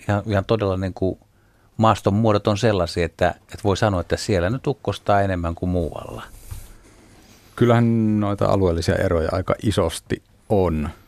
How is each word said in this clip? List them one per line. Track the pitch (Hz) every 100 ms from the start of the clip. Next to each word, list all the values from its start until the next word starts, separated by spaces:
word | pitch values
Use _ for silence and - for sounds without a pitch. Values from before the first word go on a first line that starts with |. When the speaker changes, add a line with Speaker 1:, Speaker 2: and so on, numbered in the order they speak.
| -
Speaker 1:
ihan, | 101 110
ihan | 98
todella | - 110 101 92
niin | 95
kuin | - 92 - _ _ _ _ _ -
maaston | 110 104 104
muodot | 104 113 104 107
on | 101
sellaisia, | 117 98 85 87 82
että, | - 87
että | - - -
voi | 104 92
sanoa, | 107 90
että | - -
siellä | - 95 87
nyt | 131 143
ukkostaa | - - - - 101
enemmän | 98 90 85
kuin | 82 92
muualla? | 90 78 - - - - - - - - - - - - - - - - -
Speaker 2:
Kyllähän | 120 117 117 113 110 107
noita | 101 101 104
alueellisia | 101 90 82 90
eroja | 90 92 82 80
aika | 92 90 -
isosti | - 101 82 - - - _ _ -
on. | 104 90 78 76 -